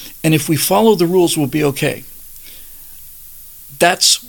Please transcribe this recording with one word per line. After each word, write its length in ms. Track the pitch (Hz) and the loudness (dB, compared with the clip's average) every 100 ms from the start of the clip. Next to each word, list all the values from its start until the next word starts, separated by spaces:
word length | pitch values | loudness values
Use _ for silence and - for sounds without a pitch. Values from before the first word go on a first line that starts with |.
| - - | -18 -4
and 120 | 160 156 | 0 0
if 120 | - | 0
we 80 | 147 | -2
follow 380 | - 190 226 | 0 2 4
the 140 | 202 170 | 4 2
rules, 280 | 185 170 - | 2 2 0
we'll 120 | 139 | -2
be 160 | 151 | 0
okay. 400 | 147 139 151 - - - - - - - - - - - - - - - - - - 135 | -2 0 -4 -4 -12 -20 -20 -20 -20 -20 -20 -20 -20 -20 -20 -20 -20 -20 -20 -20 -20 -2
That's 440 | 175 175 - - | 0 0 -2 -2